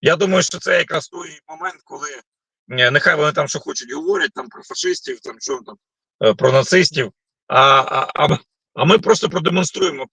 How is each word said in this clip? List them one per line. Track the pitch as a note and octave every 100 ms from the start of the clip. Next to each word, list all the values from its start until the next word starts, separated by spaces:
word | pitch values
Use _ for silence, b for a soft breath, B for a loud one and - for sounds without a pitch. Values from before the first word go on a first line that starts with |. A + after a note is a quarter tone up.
Я | D#3 D#3+
думаю, | G3 F#3
що | E3+ F3
це | F3+ F3
якраз | - D#3+ -
той | F3 E3 D3+ _
момент, | D#3+ F3 -
коли, | _ C#3 D3 C3+ _ _ _ _ _
е, | B2+ B2
нехай | C#3+ F3+ D#3+
вони | D3+
там | D3+ C#3+
що | C#3+
хочуть | - C#3 B2
говорять, | C#3 E3 - -
там | - -
про | -
фашистів, | - - F3+ F3+ - B2
там | - A2+
що | - C3 G#2+
там, | G#2+ _ _ _ _
е, | A2
про | G#2 C3
нацистів, | C3 B2 F#3 F3 D#3 A2+ _ _ _ _
а, | C3 C3+ C3+
а, | C3+ C3 C3
а, | - D3+ - _ _ _
а | -
ми | C#3+ G#3+
просто | - A3 G#3+
продемонструємо | E3 E3 F3 F3+ - F#3+ C#3+ B2+